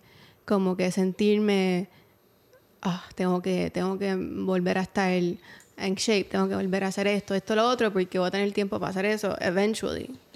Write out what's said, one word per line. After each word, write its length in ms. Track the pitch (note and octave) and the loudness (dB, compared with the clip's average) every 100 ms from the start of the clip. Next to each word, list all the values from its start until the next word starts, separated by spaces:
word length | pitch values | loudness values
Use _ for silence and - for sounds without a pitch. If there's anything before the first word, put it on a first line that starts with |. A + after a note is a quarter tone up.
| - - - _ | -14 -20 -20 _
como 320 | - G3+ F#3+ F#3 | -2 2 2 2
que 140 | F3+ | 0
sentirme, 1000 | F#3 F#3+ F3+ G#3 G#3 G#3+ G3 F#3 F3+ G3 - - _ _ _ _ - _ _ | 2 0 2 4 4 4 4 2 0 -2 -10 -20 _ _ _ _ -20 _ _
"Ah, 220 | F#3+ F3 - | -4 -4 -6
tengo 260 | - F#3 F3+ | -4 0 0
que, 300 | F#3+ F3+ E3+ | 0 0 -2
tengo 280 | F3+ F#3 F#3+ | -2 -2 -2
que 160 | G3 F#3+ | -2 -2
volver 640 | - G3 F#3+ F#3 F3+ F#3 | -4 -4 0 0 2 0
a 40 | |
estar 280 | F#3 - F#3+ | -2 0 2
en 840 | F3+ F3 G3 - - - - G3 | 2 0 -2 -10 -20 -20 -6 -4
shape, 300 | G3 - G3+ | -2 0 0
tengo 240 | - F#3+ F#3+ | 0 0 0
que 80 | G3 | 0
volver 280 | F#3+ F#3+ | -2 -2
a 40 | F#3+ | -2
hacer 180 | F#3 G3+ | 0 0
esto, 280 | G3+ - | 0 0
esto, 200 | G3 - | -2 0
lo 140 | G#3+ A#3 | 2 2
otro, 240 | B3+ A3 | 2 0
porque 260 | F#3+ F3+ F#3 | 0 0 0
voy 100 | F3+ | 0
a 20 | |
tener 220 | G3 G3+ | 0 -2
tiempo 260 | G#3 G3+ G#3 | 0 -2 -2
para 100 | F3 | -4
hacer 140 | F#3+ G3+ | -2 0
eso". 300 | G#3+ G3+ - | 0 -2 -2
Eventually, 680 | - F3+ G#3 A3 - D#2 - C4 - | 0 2 0 0 -4 -4 -8 -14 -16